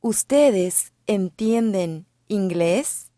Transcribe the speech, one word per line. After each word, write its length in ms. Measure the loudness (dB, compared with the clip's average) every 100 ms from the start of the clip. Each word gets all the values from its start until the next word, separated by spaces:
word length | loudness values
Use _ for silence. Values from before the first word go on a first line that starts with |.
¿Ustedes 920 | -2 -4 0 4 4 4 0 -2 -4 _ -4
entienden 1000 | -2 -2 -2 0 0 0 0 -4 -6 -14 _ _
inglés? 840 | -2 -2 0 0 0 -2 -8 -12